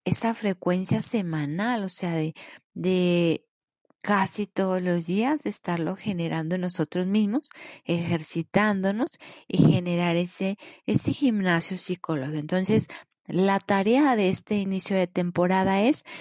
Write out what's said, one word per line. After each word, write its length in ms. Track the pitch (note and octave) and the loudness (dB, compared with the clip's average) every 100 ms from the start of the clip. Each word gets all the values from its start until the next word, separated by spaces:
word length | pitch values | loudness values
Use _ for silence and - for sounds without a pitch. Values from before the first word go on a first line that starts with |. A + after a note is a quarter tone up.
esa 320 | - - A3+ A3+ | -2 0 0 -2
frecuencia 640 | G#3 F#3 F3 F3+ F#3+ A3 | -2 -2 0 0 0 0
semanal, 800 | - A#3 F3 D#3 C#3+ E3 A3+ A#3+ | 0 -2 -2 -4 -4 -2 -2 -2
o 60 | F#3+ | -4
sea, 240 | - F3+ | -4 -4
de, 220 | E3 D#3 - - - _ F3 | -2 -2 -6 -18 -20 _ -4
de 720 | F3 F#3 F3+ F3 E3+ - _ _ _ _ _ _ | 0 2 4 4 2 0 _ _ _ _ _ _
casi 440 | - G3+ F#3+ - G#3 | 0 2 2 -2 -4
todos 380 | - F#3+ F#3 | -2 0 0
los 240 | F3+ F3 E3+ | 0 0 0
días 340 | F#3+ B3 D4+ | 0 0 -2
de 80 | G#3 | -4
estarlo 460 | - - E3+ E3 F#3+ | -6 -4 -2 -2 -4
generando 640 | A3 F3 E3 D#3+ D#3+ F3+ | -6 -4 -2 -2 -2 -2
nosotros 480 | F3+ F3+ D#3 F3+ F#3 | -4 -2 -2 -2 0
mismos, 420 | G#3 G#3 B3 - - - - - | 2 2 0 -6 -20 -20 -14 -4
ejercitándonos 1200 | E3+ E3+ E3 D#3 E3 D#3+ G3 G#3+ G3 F#3+ G#3 C#4 - - - - | -2 0 -2 -2 -4 0 2 2 2 0 0 -4 -6 -20 -20 -6
y 100 | F3+ | 4
generar 580 | D#3+ F3 F3 F3 F3 E3+ | 4 4 2 0 2 0
ese, 420 | F3+ - F#3+ G3+ - - - | -2 -2 -4 -4 -12 -12 -2
ese 260 | G#3 - | 0 0
gimnasio 640 | C4+ C#4 G#3+ F#3 E3+ - F#3 | 0 0 2 2 2 0 -6
psicológico. 600 | - F3+ - D#3 C3+ D3+ | -6 -8 -4 -4 -4 -6
Entonces, 480 | D3+ F#3 F#3+ A3 - - - _ - | -2 -2 2 2 0 -12 -20 _ -4
la 340 | E3 G3 G3 | 0 2 2
tarea 560 | - G3 G3 B3+ D4 A3+ | 2 0 4 4 4 4
de 140 | F#3 | 2
este 280 | F3+ - G#3 | 0 -2 -2
inicio 380 | F#3+ F#3+ - F#3+ | -2 -2 0 0
de 120 | F3+ | 0
temporada 760 | F#3+ F3 F3 F3+ F#3+ F#3+ G3 | 0 -2 0 2 4 2 2
es, 220 | A3 D4+ - - | 2 2 -4 -16